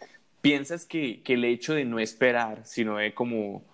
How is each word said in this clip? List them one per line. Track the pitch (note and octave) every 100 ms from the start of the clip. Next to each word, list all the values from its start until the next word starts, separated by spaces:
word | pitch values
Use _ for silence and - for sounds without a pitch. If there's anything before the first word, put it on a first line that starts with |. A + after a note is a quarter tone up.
| - - _ _ C#3+
¿piensas | C#3+ C#3 E3+ -
que, | E3 C3+ G#2
que | -
el | B2+
hecho | A#2+ A#2+ -
de | D#3 B2+
no | A2+
esperar, | A2 - B2+ A#2+ A2+ G#2+ A2+
sino | - A2 G#2
de | G#2 -
como, | A#2+ A2+ G2+ G2+ -